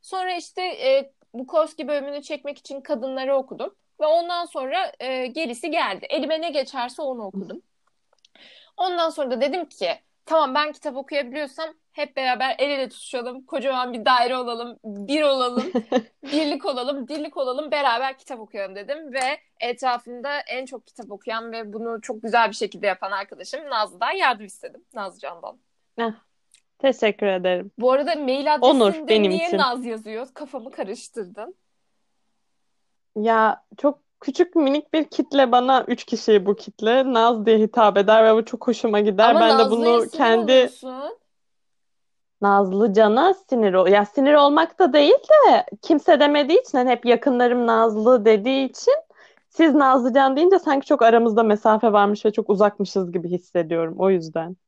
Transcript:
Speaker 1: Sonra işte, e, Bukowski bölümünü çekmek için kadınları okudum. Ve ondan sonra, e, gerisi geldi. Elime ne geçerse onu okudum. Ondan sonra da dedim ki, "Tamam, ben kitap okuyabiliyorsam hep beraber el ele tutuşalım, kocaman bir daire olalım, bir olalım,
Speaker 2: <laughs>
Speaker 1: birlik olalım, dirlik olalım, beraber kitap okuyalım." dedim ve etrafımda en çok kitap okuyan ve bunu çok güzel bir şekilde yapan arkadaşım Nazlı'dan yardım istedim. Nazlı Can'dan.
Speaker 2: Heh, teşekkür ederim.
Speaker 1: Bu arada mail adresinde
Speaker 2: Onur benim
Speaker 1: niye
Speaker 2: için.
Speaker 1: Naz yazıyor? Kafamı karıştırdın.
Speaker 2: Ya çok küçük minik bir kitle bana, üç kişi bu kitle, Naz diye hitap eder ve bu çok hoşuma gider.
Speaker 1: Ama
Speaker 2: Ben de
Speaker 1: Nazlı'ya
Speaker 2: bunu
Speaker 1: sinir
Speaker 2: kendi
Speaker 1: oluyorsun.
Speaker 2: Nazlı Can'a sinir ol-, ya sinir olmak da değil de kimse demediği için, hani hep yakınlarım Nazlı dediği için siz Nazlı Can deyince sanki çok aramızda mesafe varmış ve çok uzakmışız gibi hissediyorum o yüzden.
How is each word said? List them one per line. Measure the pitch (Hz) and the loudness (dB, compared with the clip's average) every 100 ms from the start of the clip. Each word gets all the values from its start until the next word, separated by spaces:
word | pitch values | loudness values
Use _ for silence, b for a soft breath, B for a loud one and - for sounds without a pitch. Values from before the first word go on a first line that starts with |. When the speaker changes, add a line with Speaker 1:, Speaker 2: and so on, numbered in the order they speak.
Speaker 1:
Sonra | - 381 370 | -10 -8 -6
işte, | 349 - - | -8 -10 -10
e, | 370 285 254 269 269 _ _ | -10 -4 0 0 -2 _ _
Bukowski | 233 262 330 311 311 262 | -16 -4 -2 -4 -6 -8
bölümünü | 285 277 285 | -6 -6 -14
çekmek | 285 302 285 285 | -12 -12 -12 -16
için | - 277 | -16 -16
kadınları | - 277 262 262 262 | -8 -8 -6 -8 -2
okudum. | 277 262 170 320 _ _ _ | -4 -4 -12 -12 _ _ _
Ve | |
ondan | 302 330 339 349 | 0 0 -2 -8
sonra, | 339 311 262 339 359 - | -8 -10 -6 -4 -6 -8
e, | 254 262 254 | -8 -6 -8
gerisi | 262 320 233 339 | -6 -8 -8 -6
geldi. | 330 247 196 - | -4 -4 -6 -6
Elime | 226 277 320 | -6 -4 -6
ne | 330 | -4
geçerse | 285 269 269 247 254 | -6 -6 -8 -10 -10
onu | 285 247 | -10 -10
okudum. | 202 196 170 254 _ _ _ _ _ _ _ b b b b - | -12 -12 -14 -16 _ _ _ _ _ _ _ b b b b -6
Ondan | 359 349 330 | -4 -2 -4
sonra | 311 269 | -4 -6
da | 247 | -2
dedim | 269 349 | -2 -4
ki, | 320 - 175 - _ _ | -10 -8 -6 -6 _ _
"Tamam, | - 320 277 | -2 0 0
ben | 269 302 | -2 -4
kitap | 294 302 | -6 -10
okuyabiliyorsam | 262 277 294 247 277 285 294 214 _ _ | -10 -8 -8 -6 -10 -10 -12 -14 _ _
hep | - 294 | -12 -8
beraber | - 262 247 262 - | -4 -4 -2 -4 -2
el | 285 | -4
ele | 277 254 | -4 -8
tutuşalım, | - - 254 240 254 | -12 -12 -12 -12 -14
kocaman | _ 302 262 254 254 | _ -8 -4 -4 -6
bir | 240 | -4
daire | 214 254 240 254 | 0 2 2 -2
olalım, | 247 233 240 226 | -6 -10 -12 -14
bir | 220 202 202 294 | -16 -14 -4 0
olalım, | 294 269 247 247 | 0 0 -2 -4
Speaker 2:
<laughs> | 262 254 - 247 - _ | -4 -6 -4 -4 -4 _
Speaker 1:
birlik | 269 294 294 285 | -6 -4 -4 -4
olalım, | 302 254 247 277 240 | -6 -6 -6 -8 -10
dirlik | 302 311 330 | -10 -10 -8
olalım, | 254 254 302 | -6 -6 -6
beraber | 294 277 233 269 262 | -2 -2 -2 -6 -10
kitap | - 247 | -18 -18
okuyalım." | 208 214 196 | -14 -12 -12
dedim | 196 202 294 311 | -12 -12 -12 -10
ve | 254 254 302 _ _ | -6 -6 -6 _ _
etrafımda | 240 240 262 240 240 240 269 285 | -8 -6 -4 -6 -10 -12 -8 -8
en | - 247 | -8 -12
çok | 262 262 _ | -12 -18 _
kitap | - 202 | -20 -20
okuyan | 202 - 226 226 | -16 -10 -10 -10
ve | 226 214 | -14 -12
bunu | 214 233 226 | -12 -10 -10
çok | - 220 | -12 -12
güzel | 226 233 220 | -2 0 0
bir | |
şekilde | 220 208 180 196 | -2 -10 -6 -6
yapan | 185 196 | -6 -8
arkadaşım | 196 202 - 185 277 294 | -10 -10 -16 -16 -14 -8
Nazlı'dan | 226 214 180 240 | -6 -6 -6 -6
yardım | 381 302 220 | -2 -2 -2
istedim. | 202 - - - _ | -12 -20 -20 -20 _
Nazlı | 240 196 180 | -14 -14 _
Can'dan. | 139 170 147 - _ _ _ - | -16 -14 -18 -20 _ _ _ -8
Speaker 2:
Heh, | 226 220 _ _ _ _ _ _ | -8 -8 _ _ _ _ _ _
teşekkür | 269 254 220 202 202 | -2 0 -2 -2 -4
ederim. | 185 180 180 196 - | -2 -2 -4 -6 -4
Speaker 1:
Bu | 247 | 0
arada | 269 294 | 0 -2
mail | 311 269 269 285 | -4 -4 -2 -2
adresinde | 302 247 277 | 2 4 4
Speaker 2:
Onur | 208 202 - | 2 0 0
benim | 220 202 | 2 2
Speaker 1:
niye | 190 339 | 0 -2
Speaker 2:
için. | 202 | 0
Speaker 1:
Naz | 254 240 | 0 -2
yazıyor? | 240 220 214 220 262 | -8 -10 -12 -14 -14
Kafamı | - 294 269 233 | -16 -14 -14 -14
karıştırdın. | - 214 247 - 233 180 208 254 381 _ _ _ _ _ _ _ _ _ _ _ _ _ _ _ | -12 -12 -12 -14 -14 -14 -16 -18 -20 _ _ _ _ _ _ _ _ _ _ _ _ _ _ _
Speaker 2:
Ya | 214 220 226 220 - _ - | -4 0 2 2 0 _ -2
çok | 294 277 _ _ | -2 -2 _ _
küçük | - 269 349 | -8 -2 0
minik | 330 269 294 294 | 2 0 -2 -2
bir | 311 | -4
kitle | 294 - 277 277 254 | -4 -6 -2 0 4
bana, | 247 254 262 - | 2 4 0 0
üç | 247 | -8
kişi | - 226 - 208 | -6 -4 2 2
bu | 190 | 2
kitle, | 196 - - 214 254 269 | -4 -8 -4 0 2 2
Naz | 233 226 226 | 2 2 2
diye | 214 220 | 2 2
hitap | 214 240 214 196 | 2 4 4 4
eder | 202 220 | 4 6
ve | 220 | 6
bu | 220 | 4
çok | 226 233 - | 0 -6 -4
hoşuma | 226 233 208 | -2 0 0
gider. | 208 190 226 | 0 4 4
Speaker 1:
Ama | 294 | 6
Speaker 2:
Ben | 226 | 4
de | 262 | 4
Speaker 1:
Nazlı'ya | 220 233 233 | 2 2 2
Speaker 2:
bunu | 240 | 2
Speaker 1:
sinir | - 320 | 0 -2
Speaker 2:
kendi | 240 226 220 | 2 2 4
Speaker 1:
oluyorsun. | 262 254 - 262 254 294 480 _ _ _ _ _ _ _ _ _ _ _ _ | 4 4 -4 -16 -12 -14 -16 _ _ _ _ _ _ _ _ _ _ _ _
Speaker 2:
Nazlı | 202 202 190 196 220 | 2 2 2 0 2
Can'a | 196 214 226 349 | 4 4 4 2
sinir | 370 _ 247 208 | 0 _ 0 2
ol-, | 185 185 | 4 4
ya | 202 | 4
sinir | 202 - 269 | 2 0 4
olmak | 294 285 302 330 - | 6 6 4 0 2
da | 370 | 4
değil | 294 294 539 - 605 466 | 6 6 4 6 6 8
de | 247 - 208 | 6 0 -12
kimse | - 294 - 294 | 0 0 4 4
demediği | 294 294 277 381 | 4 2 2 2
için, | 508 262 | 2 -2
hani | 254 | 0
hep | 240 | 0
yakınlarım | 240 233 277 247 247 247 233 | 2 2 2 2 2 2 2
Nazlı | 226 226 214 214 254 | 2 2 2 4 4
dediği | 214 214 226 269 262 | 4 2 2 -2 -4
için | - - 587 - b b b _ | -2 0 0 -4 b b b _
siz | - 320 | 2 4
Nazlı | 285 269 262 247 | 6 4 4 2
Can | 262 269 | 2 2
deyince | 269 349 381 | 4 4 4
sanki | 311 277 - | 2 -2 0
çok | 302 | 4
aramızda | 226 226 233 214 | 6 6 4 2
mesafe | 226 208 226 214 233 | 2 2 2 2 4
varmış | 208 202 208 | 4 2 0
ve | 214 | -2
çok | 214 214 | -2 -2
uzakmışız | 196 208 208 196 202 180 | 2 2 2 -4 -4 -4
gibi | 180 165 | -6 -4
hissediyorum | 180 _ 175 160 165 160 170 | -8 _ -4 -2 -4 -4 -2
o | 190 | 0
yüzden. | 185 160 160 160 185 | 0 -2 -8 -8 -14